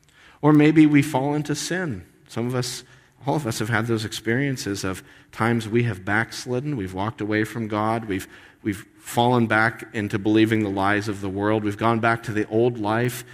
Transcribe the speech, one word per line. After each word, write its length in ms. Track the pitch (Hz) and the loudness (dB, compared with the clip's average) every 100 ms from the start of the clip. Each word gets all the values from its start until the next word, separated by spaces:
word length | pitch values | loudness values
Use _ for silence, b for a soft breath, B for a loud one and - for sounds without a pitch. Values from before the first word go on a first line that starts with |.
| b b b b | b b b b
Or 100 | 147 | 6
maybe 320 | 151 151 156 | 8 8 8
we 160 | 151 147 | 8 6
fall 340 | 139 131 139 | 2 0 -2
into 200 | 147 147 | -2 -4
sin. 500 | 147 - 185 175 98 - _ - | -6 -4 -4 -4 -8 -12 _ -12
Some 220 | - 120 | -6 -4
of 80 | 127 | -4
us, 260 | 120 - b b b _ | -4 -8 b b b _
all 120 | 123 156 | -4 -2
of 100 | 110 | -2
us 140 | - | -4
have 80 | 107 | -2
had 180 | 110 113 | 0 0
those 180 | 110 | -2
experiences 800 | 107 - 113 120 143 131 101 98 | -4 -6 -2 -2 -2 -4 -6 -6
of 220 | 95 92 B B B | -6 -6 B B B
times 380 | - 113 117 107 | -2 0 0 0
we 160 | 117 | 0
have 200 | 120 92 | 0 -4
backslidden, 720 | 95 104 113 - 127 123 147 139 | -2 -2 -2 -6 -6 -6 -4 -6
we've 180 | 92 | -6
walked 260 | 92 104 - | -4 -4 -4
away 240 | 104 107 | -2 0
from 240 | 110 117 110 | -2 -4 -4
God, 380 | 107 107 117 110 | -2 0 -2 -2
we've, 200 | 95 - B B B | -6 -6 B B B
we've 220 | 107 95 - _ | -6 -6 -10 _
fallen 480 | - 120 120 123 113 | -6 0 4 4 2
back 380 | 110 113 - - | 2 0 -2 -8
into 260 | 117 101 107 | -6 -4 -2
believing 460 | 104 110 110 110 | 2 4 4 2
the 60 | 104 | 0
lies 380 | 98 98 104 107 | 0 0 0 -2
of 120 | 98 | -6
the 80 | 101 | -6
world, 340 | 98 104 110 | -2 0 0
we've 160 | 104 101 | -2 -2
gone 220 | 113 117 | 0 2
back 220 | 117 113 | 2 0
to 80 | - | -2
the 160 | 104 104 | -4 -2
old 300 | 110 123 117 | 2 2 0
life, 460 | 104 113 123 120 - | -2 -2 -2 -4 -12